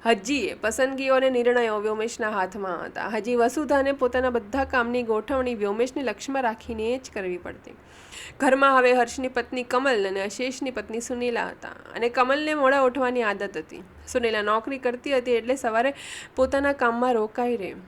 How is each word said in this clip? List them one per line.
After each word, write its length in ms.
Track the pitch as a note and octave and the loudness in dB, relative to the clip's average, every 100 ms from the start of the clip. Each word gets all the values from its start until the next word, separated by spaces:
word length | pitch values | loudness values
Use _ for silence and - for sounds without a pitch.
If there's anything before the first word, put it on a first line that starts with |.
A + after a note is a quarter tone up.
| - | 2
હજીએ 480 | A3+ F#3+ C#4 F#3+ | 0 2 -2 -2
પસંદગીઓ 600 | - G#3+ A3 C4 C4+ C4+ C4 | -2 -4 0 0 0 2 4
અને 140 | C4 | 4
નિર્ણયો 500 | B3+ A#3+ B3 A#3 G#3+ | 4 4 4 2 0
વ્યોમેશના 500 | G#3+ G#3+ A3 - A3 | -2 -2 -4 -2 -4
હાથમાં 560 | G#3+ F#3 G#3+ G3 E3+ - | -2 -4 -4 -6 -6 -8
હતા. 220 | - - | -6 -4
હજી 280 | A3 G#3+ B3 | -4 0 2
વસુધાને 560 | A#3 B3+ C#4+ C#4+ C4+ | 2 2 0 2 2
પોતાના 380 | C#4 B3+ B3 B3+ | 2 0 2 0
બધા 340 | A#3+ G#3 C#4+ | -2 -2 -4
કામની 400 | C4 C4 A#3+ B3 | 0 0 0 -2
ગોઠવણી 520 | A#3 A3 G#3+ C4+ B3+ A#3 | 0 -2 0 -2 -2 -2
વ્યોમેશને 480 | G3+ G#3+ B3+ C#4 | -2 0 -2 -2
લક્ષ્યમાં 400 | B3+ G#3 - C4+ | -4 -4 -4 -2
રાખીને 540 | B3 G#3+ - A3+ A3 B3+ | -2 -2 -8 -6 -4 -4
જ 140 | B3+ | -6
કરવી 240 | - F#3+ F3+ | -8 -6 -6
પડતી. 340 | F3+ - - - - - - - - - | -10 -16 -18 -20 -20 -20 -20 -18 -18 0
ઘરમાં 380 | G#3 C4+ C#4 C4 | 2 6 6 6
હવે 160 | B3 | 6
હર્ષની 340 | B3 A#3 - C4 | 6 2 0 -4
પત્ની 360 | B3+ A#3 B3+ | -4 -4 -6
કમલ 440 | B3 B3+ C4+ A#3 G3 | 0 0 2 2 0
અને 140 | G3 | -2
અશેષની 500 | G3 G3+ B3+ C4 C4+ | -4 -4 -6 -4 -6
પત્ની 300 | A3 G#3 A3 | -6 -8 -8
સુનીલા 460 | A#3 B3 B3 A3+ F3+ | -6 -4 -2 -2 -4
હતા 220 | - - - - - | -8 -14 -16 -12 -4
અને 140 | A#3 | -2
કમલને 460 | A#3+ B3+ C#4 D4+ D4+ | 2 2 2 0 2
મોડા 260 | C4+ C#4 | 4 4
ઉઠવાની 420 | C4 B3+ B3 B3 | 4 2 0 0
આદત 340 | A3 G3 G3+ F#3 | 0 -2 -6 -8
હતી. 260 | - - F#3+ - - | -10 -14 -18 -20 -4
સુનીલા 340 | B3+ A#3 A3 | -2 0 0
નોકરી 360 | G#3 A3 A3 C4+ | 2 0 0 -4
કરતી 400 | B3+ B3 C#4+ C4+ | -4 -4 0 0
હતી 140 | B3 | 2
એટલે 240 | A#3 A3+ C4+ | 0 0 -2
સવારે 380 | B3+ A3 B3+ C#4 - - - - | 0 2 0 -2 -12 -16 -12 0
પોતાના 380 | C4 C4+ C#4+ | 2 2 0
કામમાં 400 | C#4 A#3+ A#3 B3+ | 2 0 2 2
રોકાઈ 440 | A#3+ G#3+ - B3 A#3 | 2 0 -2 -2 -2
રહે. 180 | F3 D3 | -6 -10